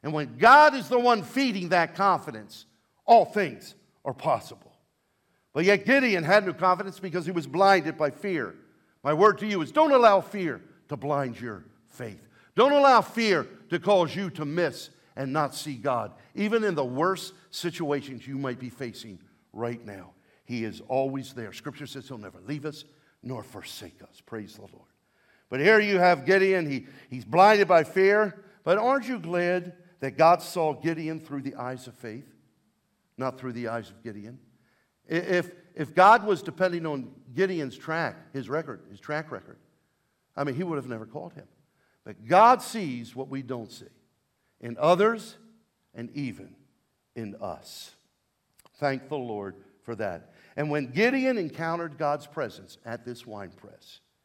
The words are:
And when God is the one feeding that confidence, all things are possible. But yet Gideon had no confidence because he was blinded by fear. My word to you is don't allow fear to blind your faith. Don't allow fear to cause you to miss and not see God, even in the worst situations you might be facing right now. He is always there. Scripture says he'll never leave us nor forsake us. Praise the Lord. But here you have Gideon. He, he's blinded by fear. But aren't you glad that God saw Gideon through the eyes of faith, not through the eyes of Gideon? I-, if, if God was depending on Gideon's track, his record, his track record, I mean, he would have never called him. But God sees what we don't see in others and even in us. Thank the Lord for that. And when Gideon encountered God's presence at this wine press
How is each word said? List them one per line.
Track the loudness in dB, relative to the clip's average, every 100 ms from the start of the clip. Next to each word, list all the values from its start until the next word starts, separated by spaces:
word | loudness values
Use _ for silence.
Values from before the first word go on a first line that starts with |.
And | -6
when | -6 -6 4
God | 8 10 8
is | 4 -2
the | 0
one | 2 0
feeding | -2 -2 -2 -2 0
that | 0 0 0
confidence, | 0 0 -4 -14 -16 -20 -20 _ _ _ 6
all | 6 6
things | -2 -4 -6 -18 _ _ _ -10
are |
possible. | -6 -2 -2 -4 -20 _ _ _ _ _ _ _ _ _
But | 0 2
yet | 2 4
Gideon | 2 4 0
had | 4 2 2
no |
confidence | 0 0 0 -2 -10
because | -8 -6 -4
he |
was | -6 -4
blinded | 2 6 6 2 -2
by | -4
fear. | -4 -6 -4 -6 -10 _ _ _ _
My | -2
word | 6 6 4
to | -4
you | -4
is | 0
don't | 4 6
allow | 8 8 6
fear | 2 -6 -6 -6 -14 _ _
to | -10
blind | -4 -2 -4 -8
your | -12 -12 -18 _ _
faith. | -16 -16 -16 -20 _ _ 2
Don't | 4
allow | 6 8 6
fear | 4 -2 2 2 -2 -12 -8
to | -6
cause | 2 2 2 -4
you | -8
to | -8 -6
miss | -2 -4 -4 -18 _ _ -10
and | -4
not | -2 -4 -6
see | -12 -6
God, | -4 -4 -6 -14 _ -6
even | -2 0
in | 0 -2
the | -4
worst | -2 -2 -2 -10 -18 _
situations | -10 -8 -6 -4 -4 -6 -16 -12
you | -8
might | -8 -8
be | -12
facing | -12 -12 -12 -18 -20 _ _ _
right | -10 -8 -8 -14
now. | -18 -20 _ _ _ -12
He | -8
is | -8 -10 -4
always | -2 -2 -6 -12
there. | -14 -14
Scripture | -14 -16 -14 -16
says | -16 -16
he'll | -16
never | -16 -18 -12
leave | -10 -10
us | -12 -20 _ _ _
nor | -12 -12
forsake | -12 -18 -16 -16 -18 _
us. | -20 _ _
Praise | -14 -14 -18
the |
Lord. | -20 -20 _ _ _ _ _ _ _
But | 2
here | 6 6
you | 4 4
have | 4 4 2
Gideon. | 4 4 2 -2
He, | -6 -8 -20 _
he's | -14 -2
blinded | 6 8 8 6
by | 4
fear. | 4 2 4 4 2 -4 -20 _
But | 0 2
aren't | 2 0 -2
you | -8
glad | -4 -2 0 -2 -4 -18 _ _
that | -8 4
God | 6 6
saw | 0 -2 -2
Gideon | -2 -4 -4 -6 -8
through | -10 -10
the | -10 -10
eyes | -10 -10 -16
of | -16
faith, | -14 -14 -18 _ _ _ _ _ _ _ _ -8
not | -8 -6
through | -12
the | -8 -8
eyes | -8 -10
of | -16
Gideon? | -16 -16 -18 -20 _ _ _ _ _ _ _
I-, | -4
if, | 0 -2 -2 -14 _ -12
if | -4 6
God | 8 8 4
was | -4
depending | -4 -4 -2 -2 -6
on | -8 -10 -18 -12
Gideon's | -2 -2 -2 -6 -10
track, | -8 -4 -4 -8 -12
his | -12 -6
record, | -6 -6 -14 -16
his | -20
track | -8 -8 -8
record, | -14 -16 -20 _ _ _ _ _ _ _ -8
I |
mean, | -8 -6
he |
would | -6 -8
have | -8
never | -14 -14
called | -16 -16
him. | -18 -20 _ _ _ _ _ -20
But | -20 2
God | 6 8 6
sees | 0 -8 -8 -8 -12 -14
what | -10
we | -12
don't | -10 -12 -12
see | -18 -20 _ _ _ _ _ _ _
in | -14 -2
others | 2 4 2 0 -10 -20 _ _ _ _ _
and | -16 -14 -8
even | -10 -10 -18 _ _ _ _ _ _ -14
in | -12 -10
us. | -10 -12 -16 -20 -20 _ _ _ _ _ _ _ _ _
Thank | -6 -6 -8
the | -10
Lord | -8 -8 -10 -14 _ _
for | -14 -8
that. | -8 -8 _ _ _ -8
And | -4
when | -4 -4
Gideon | 0 0 0 -2 -2
encountered | -6 -8 -6 -6 -8 -6
God's | -4 -4 -8
presence | -8 -8 -10 -20 -20 -14
at | -12 -12
this | -16 -16
wine | -14 -16
press | -18 -20 -20 -20 -20 _ _